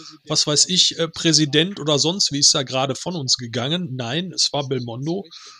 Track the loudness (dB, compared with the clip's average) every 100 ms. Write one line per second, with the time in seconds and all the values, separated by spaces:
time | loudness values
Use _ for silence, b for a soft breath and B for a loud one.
0 | b -20 -2 0 2 2 4 4 2 0
1 | -4 0 4 4 4 4 2 -2 0 2
2 | 2 0 0 4 2 2 0 0 0 -2
3 | -6 -4 -2 -2 -2 -4 -2 -2 -4 -4
4 | -4 -4 -4 -2 -2 -2 -2 -4 -4 -6
5 | -4 -4 -6 b b